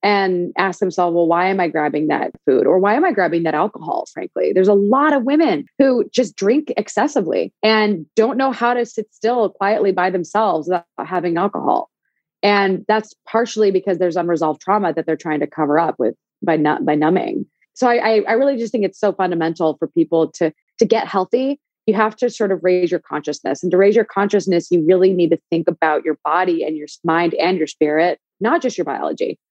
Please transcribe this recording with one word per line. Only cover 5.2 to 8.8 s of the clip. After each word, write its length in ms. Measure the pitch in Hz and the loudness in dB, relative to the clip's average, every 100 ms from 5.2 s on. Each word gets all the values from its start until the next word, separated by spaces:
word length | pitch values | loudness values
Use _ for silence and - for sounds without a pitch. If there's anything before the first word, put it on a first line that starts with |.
| 240 | 2
women 400 | 302 311 151 - - | 2 2 0 -4 0
who 320 | 269 247 - | 2 2 -2
just 280 | - 208 - | -2 -2 -2
drink 340 | 196 277 302 - | 0 0 -2 -6
excessively 760 | 202 - 196 226 165 - 190 _ | -4 -2 -2 0 -2 -2 -4 _
and 440 | 214 220 214 180 160 - | 0 2 0 -2 -4 0
don't 220 | 226 262 | 0 2
know 160 | 269 | -2
how 200 | 240 240 | 0 0
to 120 | 247 | 0